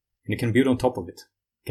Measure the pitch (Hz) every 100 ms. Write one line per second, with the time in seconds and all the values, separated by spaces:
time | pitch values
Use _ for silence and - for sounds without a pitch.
0 | _ _ - 104 120 113 135 123 123 110
1 | 85 - - _ _ _ -